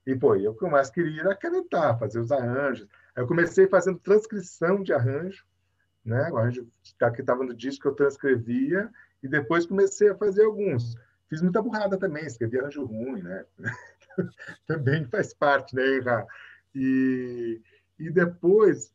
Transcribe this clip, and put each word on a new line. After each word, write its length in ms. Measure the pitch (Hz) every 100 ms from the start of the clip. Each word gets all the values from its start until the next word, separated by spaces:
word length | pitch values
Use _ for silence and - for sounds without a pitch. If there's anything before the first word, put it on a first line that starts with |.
| -
E, 80 |
pô, 220 | 131 131 98
eu, 160 | 104
o 20 |
que 100 | 110
eu 60 | 180
mais 200 | 143 135
queria 320 | - 165 156
era 120 | 175
canetar, 640 | 196 339 370 349 175 147 117
fazer 220 | 107 113
os 100 | 117
arranjos. 560 | 139 120 131 143 110 - _ _ -
Aí 60 |
eu 40 | 127
comecei 400 | 165 170 - 190
fazendo 320 | 190 180 180
transcrição 840 | - 208 214 208 180 - 165 196
de 100 | 190
arranjo, 540 | 147 123 139 185 196 _ _ _ _ _ _
né? 260 | 113 120 160
O 60 | 127
arranjo 320 | 117 123 120 _ - _ 120 120
que 60 |
tava 220 | 120 123
no 100 | 131
disco 340 | 110 127 139 143
eu 60 |
transcrevia 960 | 139 143 131 139 123 113 123 139 180 226 - _ _
e 60 | 135
depois 380 | 147 147 170 170
comecei 440 | 196 196 - 208
a 40 |
fazer 300 | 185 208 190
alguns. 500 | 214 202 202 127 117 - _ _ _
Fiz 120 | 156
muita 220 | 180 214
burrada 340 | 214 214 202 190
também, 280 | 190 151 156
escrevi 320 | - 113 127
arranjo 260 | 143 147
ruim, 380 | 113 110 127 113
né? 220 | 87 95 - _
<laughs> 1080 | - - - _ _ - 175 - - - -
Também 380 | 160 127 156 135
faz 260 | 208 -
parte, 420 | - 143 139 -
né? 120 | 127 131
Errar. 400 | 135 127 113 98 - - - _
E, 840 | 135 131 131 131 127 123 123 117 113 _ _ _ _
e 120 | 165
depois, 840 | 160 175 - 170 214 202 135 -